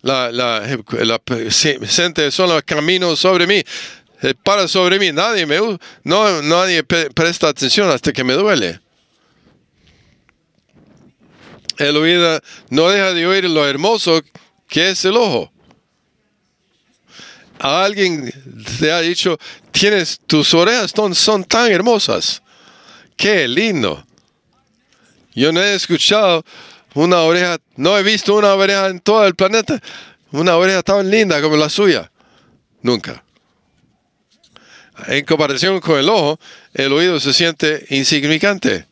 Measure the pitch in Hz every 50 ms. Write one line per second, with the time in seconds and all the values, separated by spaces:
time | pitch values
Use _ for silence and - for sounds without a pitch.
0 | - 123 135 131 127 120 117 120 127 120 113 110 104 117 139 117 104 - - 113
1 | 110 113 113 113 _ - 127 113 113 110 - - - 156 139 127 120 101 - 170
2 | 175 175 160 - 151 143 135 - 185 180 165 156 - - 165 151 151 165 185 180
3 | 180 175 160 143 - 185 190 175 175 175 202 190 - - - - - - - -
4 | _ _ _ _ - 131 127 _ _ 190 202 208 190 165 - 190 180 180 185 196
5 | 202 180 143 151 190 226 226 202 170 147 147 175 214 226 202 170 - - - _
6 | _ 143 170 202 220 208 180 160 147 147 165 175 185 185 175 165 143 _ 175 170
7 | 160 139 123 - 165 170 170 - - 156 135 - 139 127 - 208 208 180 143 120
8 | - 156 - - 127 127 127 156 202 214 196 139 101 87 82 - _ _ _ _
9 | _ _ _ _ _ _ _ _ _ _ _ _ _ _ _ _ _ _ _ _
10 | _ _ _ _ _ _ _ _ _ _ _ _ _ _ _ _ _ _ _ _
11 | _ - _ _ _ _ _ _ - - - - _ - - - 147 143 147 147
12 | 156 165 175 175 170 165 160 151 _ - - - - - 120 143 160 180 196 202
13 | 196 190 180 170 165 175 190 196 185 180 160 156 147 143 135 139 165 208 226 214
14 | - 180 165 160 151 _ _ - _ _ _ _ _ _ - 151 170 190 185 -
15 | - 185 202 240 240 202 143 110 80 - _ _ _ _ _ _ _ _ _ _
16 | _ _ _ _ _ _ _ _ _ _ _ _ _ _ _ _ _ _ _ _
17 | _ _ - - - - - - _ _ _ - - 135 147 175 190 202 208 196
18 | 196 185 170 151 131 123 - 139 131 127 120 113 107 98 110 120 156 151 165 175
19 | 165 165 175 - - 185 165 - - - - - _ _ - - 190 202 214 196
20 | 165 - - - _ - - 156 143 - 165 165 175 208 233 254 208 - - 214
21 | 214 202 175 - - - 214 202 185 _ - 226 240 233 196 175 196 240 233 208
22 | - - 107 92 - - - - _ _ _ _ _ - - - _ - - -
23 | - _ _ - - 202 214 180 143 120 120 160 220 226 196 151 110 92 76 73
24 | - _ _ _ _ _ _ _ _ _ _ _ _ _ _ _ _ _ _ _
25 | _ _ _ _ _ _ _ 113 131 156 160 170 196 202 202 185 - - 175 156
26 | - - 202 214 214 185 170 160 160 _ - - - - - - _ _ _ 139
27 | 156 175 180 175 160 160 170 180 180 175 170 160 _ _ _ - 135 170 202 202
28 | 190 202 220 202 - - 202 214 208 202 196 196 196 190 202 196 190 190 185 175
29 | _ - 214 220 208 196 170 - 190 190 214 226 208 - 311 233 - - - -
30 | - - - _ _ _ - 143 165 180 170 165 180 190 190 185 - - 190 202
31 | 196 190 202 220 220 190 160 147 147 156 156 151 151 151 - - 208 190 156 107
32 | 80 - _ _ _ _ _ _ _ _ _ _ _ _ _ _ - 120 123 104
33 | - - 60 - _ _ _ _ _ _ _ _ _ _ _ _ _ _ _ _
34 | _ _ _ _ _ _ _ _ _ _ _ - _ _ - - - _ _ -
35 | - - 123 143 143 - 165 147 156 143 139 127 165 190 196 185 - 165 160 139
36 | 135 175 226 208 156 143 156 - _ - - - _ _ _ - 135 139 139 151
37 | 170 185 175 147 131 143 127 - 170 170 160 _ - 151 156 139 - - 139 135
38 | 135 - 156 147 139 147 156 156 - 202 202 196 - 127 104 87 - _